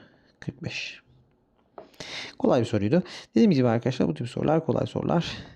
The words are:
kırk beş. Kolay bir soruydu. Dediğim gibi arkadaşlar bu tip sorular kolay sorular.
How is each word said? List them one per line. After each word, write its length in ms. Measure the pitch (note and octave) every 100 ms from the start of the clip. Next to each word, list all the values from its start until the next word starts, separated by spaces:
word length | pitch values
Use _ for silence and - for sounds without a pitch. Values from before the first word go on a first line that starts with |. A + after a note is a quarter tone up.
| - _ _ _
kırk 240 | - -
beş. 380 | - - - - _ _ _ _ _ _ _ - - - - - - -
Kolay 220 | - C#3
bir 60 | A2
soruydu. 360 | G#2 G#2 E3 - - -
Dediğim 160 | A3 A3+
gibi 180 | C#3 B2
arkadaşlar 400 | A2+ C3 B2+ E3+
bu 60 |
tip 140 | D3+ A#2+
sorular 380 | - C#3 D#3+ -
kolay 200 | - A#2
sorular. 500 | - - E3+ - - -